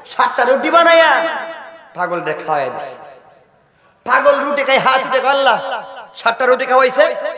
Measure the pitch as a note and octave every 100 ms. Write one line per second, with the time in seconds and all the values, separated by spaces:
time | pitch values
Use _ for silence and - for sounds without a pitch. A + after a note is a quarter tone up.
0 | - - C4 - A#3+ C4 D4+ E4 E4+ E4
1 | D#4+ B3+ E4 D4 - D#4+ - - - E3
2 | F3 F3 D#3 D3+ E3 D3+ B2+ - C#3+ -
3 | - - - _ _ _ _ _ _ _
4 | - C4 C#4 C#4 C#4+ C#4+ C4+ C4 A#3+ C4
5 | - C4 C4 C#4 C4+ A3+ - A#3+ - -
6 | - - A3+ A#3 B3+ B3+ B3 C4 B3+ -
7 | D#4+ - D4+